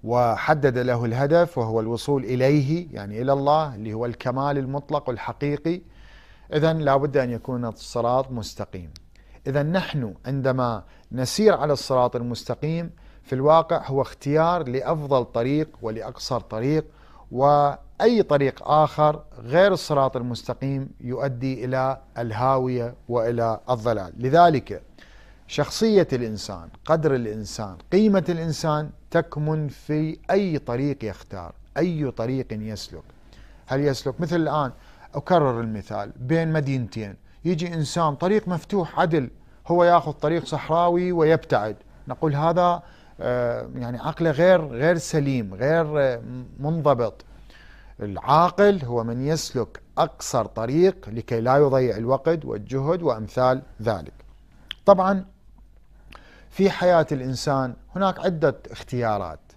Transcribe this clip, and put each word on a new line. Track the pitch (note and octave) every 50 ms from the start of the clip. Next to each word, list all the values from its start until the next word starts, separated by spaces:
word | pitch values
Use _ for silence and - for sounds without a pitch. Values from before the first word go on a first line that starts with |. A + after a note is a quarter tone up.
| -
وحدد | A2 A#2 B2 B2 A#2 A2 F#2+ - - D#3 D3+ C#3 C#3 B2 B2
له | B2 B2 B2 A#2 A#2+
الهدف، | A#2+ A2 B2 C#3 C#3+ D#3+ E3+ F3 E3 - C3+
وهو | A#2 A2 A2 A2+
الوصول | A2 A2 A#2 A#2 - - C#3+ C#3 B2
إليه، | G2+ B2+ B2 B2+ C3+ D3 D3+ C#3 C3 D#3 E3+ F3 D#3 B2
يعني | A2 G2+ G2+ G#2 A2 B2
إلى | C3 C#3
الله، | C#3 C#3 C#3 D3 D#3 D#3 D3 B2+
اللي | G2 G#2+ A2 G#2+
هو | A2 A#2+
الكمال | A#2+ A2+ - - B2+ B2 C3 C#3 C#3+ C#3+ C#3+
المطلق | C3+ B2+ C3+ C#3+ C#3 - D#3 D3 - -
والحقيقي. | B2 G#2+ - - A2+ - C#3+ C#3+ C#3+ C#3 - E3 F3 F3+ - - - - - - - - - - - - - - -
إذن | D3 D3 D#3+ D#3+ D#3+
لا | D#3 C#3 C3+
بد | C#3 C#3 D3+ C3+
أن | D3 B2+ B2
يكون | A#2+ A2 - - B2+ B2 A#2+
الصراط | A#2 G#2 - - - - A#2+ A#2 A#2 B2 C3 C3+ C3
مستقيم. | C3 A#2 G#2 - - - G#2+ - - F#2 F2 D#2+ E2 - - - - - - - - - -
إذن | C#3+ C3 D3 C#3+ D3+ E3+
نحن | F#3+ F3 - - D3+ B2 G#2+ F#2 - -
عندما | B2+ C3+ C#3 B2+ C3+ B2+ A#2+ B2+ A#2+ A#2 G#2 - - - - - _ -
نسير | B2 C3 A#2+ - - G#3+ G#3+ F#3
على | A#2+ C3 D3+ C#3+
الصراط | B2+ - - C3+ B2+ B2 A#2+ -
المستقيم، | B2 A#2+ A#2+ A#2+ A2 - - B2 - - D3+ D#3+ E3+ E3+ E3 - - - - - - -
في | - C3+
الواقع | C3 C3 D3 D#3 E3 D#3+ D#3+ E3 D#3+ -
هو | - C3+ C#3 C3
اختيار | - - _ - C#3+ C#3+ D#3 D#3+ E3 F3 F3 D#3 B2+
لأفضل | B2 C3 C3 B2+ E3 D#3 D3 C#3 C#3 C3 A#2+
طريق | - - A2+ A#2 B2+ C#3+ D3+ D#3 D3 - - -
ولأقصر | A2+ A2 A2+ G#2 A2+ B2+ - - - C3+ A#2
طريق، | - - A2+ A2 A#2 C3+ D3+ D#3 - - - - - - - - - - -
وأي | B2 C3 C#3+ D3 D3 C#3+ C#3+ C#3 - - - - - - A3+ A#3+ A3 F3+
طريق | - D3 C#3+ C#3 C3+ B2 - - -
آخر | C#3+ D3+ D#3 C#3+ - - D3+ D3+ D3+ D3+ - - - -
غير | A2 A#2 C3 E3+ F#3+ G3+ F#3+
الصراط | E3+ - - D3+ C#3 C3+ C3 -
المستقيم | C3 A#2+ B2 A#2+ A2+ - - B2 - - C3+ C#3 C3+ C3+ - - -
يؤدي | - A#2+ B2 B2 C#3+ C#3 B2+ A#2 B2+ C3+ C3 B2 A2
إلى | B2+ C3 C3 C3 C3 C3+ C3 - - - -
الهاوية | A#2+ A#2 G#2+ G#2+ B2 C3 C3+ C3+ B2+ B2+ B2+ B2 A#2 A#2+ B2 - - -
وإلى | A#2+ A#2+ A2+ A#2 A#2+ A#2 A#2 A2+ A2 - - -
الضلال. | B2+ A#2 G#2+ A#2+ A2+ G#2+ F#2+ F2 F#2 -
لذلك | A#2+ C3 C3+ E3 F3 E3+ D#3 C3 - - G2+ E2+ - - - - - - - - - - - - -
شخصية | - - - D3 - - - G#3+ A3+ G#3+ G3 E3+ - C3+
الإنسان، | B2 A#2+ A2+ G#2+ G2+ - - G2+ F2 E2 F2 - - -
قدر | - D#3 E3 D#3 D#3 C3+
الإنسان، | B2+ A#2+ G#2+ G#2+ A2 G#2+ G2 - - A2 G2 F#2 E2+ - - -
قيمة | F#3 G#3+ A3 G3 F#3+ E3 -
الإنسان | F3 E3 D#3+ E3 D3+ - - D#3+ D3+ D3+ D3+ D3 - - - -
تكمن | - E3+ E3+ - - D3 D3+ D3+ D#3 D#3+ D3+ C#3+
في | - - - - D3+ D3+ D#3 D#3 E3 - - -
أي | E3+ F#3+ G#3 F#3 D#3 C#3
طريق | - - A#2+ B2 C#3 D3 C#3 - A2
يختار، | G#2+ F#2 - - - - G2 F2 E2 - - - - -
أي | - D#3+ F#3 E3+ D#3 D3+ C3
طريق | A#2 - A2+ A#2+ C3 C3+ B2 - A2+
يسلك. | G#2+ G#2+ A2 A2 G2 - - E2 D#2+ - - - - - - - - - - - - -
هل | - C3 C3+
يسلك، | C#3+ D3 C3+ - - C#3 B2+ -
مثل | F3 D3+ F3
الآن | F3 D#3+ D3+ C3+ D3+ C#3+ B2+ A#2+ - - - - - - - -
أكرر | D3 - - F#3 E3+ D3+ C3+ B2 A#2
المثال، | A#2 A2 A2 G#2 F#2+ - G#2+ G#2 G2+ G#2 -
بين | - B2 B2+ D#3+ E3 E3 E3 D#3+
مدينتين | D#3 D3 C3+ C#3 C3 A#2+ G2+ - A2+ G#2+ G2+ G2 - - - - - -
يجي | E3 F3+ D#3 E3+ F3 E3+
إنسان | E3 D3+ C3 - F3 E3+ D#3 C#3+
طريق | C3+ - F#3 G#3 G#3+ G#3 F3+
مفتوح | F3+ D#3+ - - - G3+ F3 - - -
عدل، | E3+ F3 D#3 D#3+ C3 A#2 - - - - - - -
هو | - E3+ F3 F3
ياخذ | F3 F3 E3+ - D#3 C#3+
طريق | - - D3+ D#3+ E3+ -
صحراوي | - - D3 - - D#3+ E3+ F3 F3 F3 F3 F3+ F3+ F3+
ويبتعد، | E3+ D#3+ D3+ E3 D#3 - - - A#2 G#2 A2 G#2 - - - - - - -
نقول: | B2+ - - D#3+ C#3+
"هذا، | C#3+ D3+ E3 E3+ F3 F3 F3 F3 E3+ - - - - - - - -
آه، | - A#2+ B2 B2 B2 A#2+ A#2+ A#2+ A#2 A#2+ B2+
يعني | B2+ B2 A#2 B2 A#2+
عقله | - D3+ D#3+ - E3 E3
غير، | D3+ C3 E3+ F#3 F#3 F3 D#3+
غير | C#3+ B2 A#2 C3+ D#3+ F3+ E3
سليم، | - - - D#3+ C#3+ C#3 C3+ B2+ A2 G2 F#2+
غير، | F#2 A#2 C#3 D#3+ E3+ E3 D3+ D3+ D3+
آه، | C#3 C3 B2 A#2 A#2 A2 B2 B2+ B2 - - -
منضبط". | C3+ D3 E3 E3 C#3+ D3+ C#3 A#2+ A#2+ G#2+ - - - - - - - - - - - - - - - - - -
العاقل | - G#2 G2 F2 - B2 C#3 D#3 E3+ F3+ E3+ - G3+ G#3 G3+ F#3 C#3
هو | A#2+ A#2+ A#2+ A2+
من | A#2 A#2 B2 C3
يسلك | C#3+ D#3+ D#3 - - - C3 A2+ - - - - _ - -
أقصر | D#3 D#3 - - - - - B2+ A2
طريق | - - - A2+ A#2 C3+ D#3+ F3+ F#3+ F#3 - - -
لكي | G#2 A#2+ A2 - B2 A2+
لا | A2+ B2 C3
يضيع | C#3+ D3+ C#3 B2+ C3+ C3 B2 G2+
الوقت | G#2 A2+ A#2 C3 C3+ - D#3+ E3 E3 C#3+
والجهد | B2+ A2+ G#2 G#2 G#2 B2+ C3+ C3+ D3+ E3+ F3+ E3+
وأمثال | D3+ A#2+ A2 A2 G2+ - B2+ B2+ B2+ C3 C3 C#3 - - - G#2+
ذلك. | A2+ A2 F2+ D2+ - - - - - - - - - _ - - - - - _
طبعا | - G3+ F#3 F#3 F#3+ G3+ F#3+ F#3 - - _ _ - - - - - - - - _ - - - - - - - - - - - -
في | - - F#3+ G3
حياة | - - F#3 F3+ F3+ E3 D#3 - D3+
الإنسان | C3+ B2+ C3 C3 B2 - - C#3 C3+ C3 B2 A#2+ - - - -
هناك | F3 G3 F#3+ F3+ -
عدة | - F#3+ F3 D#3+ D#3 D3 B2 - - -
اختيارات | - - - - - B2 A#2+ A2+ G#2+ G2+ F#2+ E2+ D#2 D2 _ - -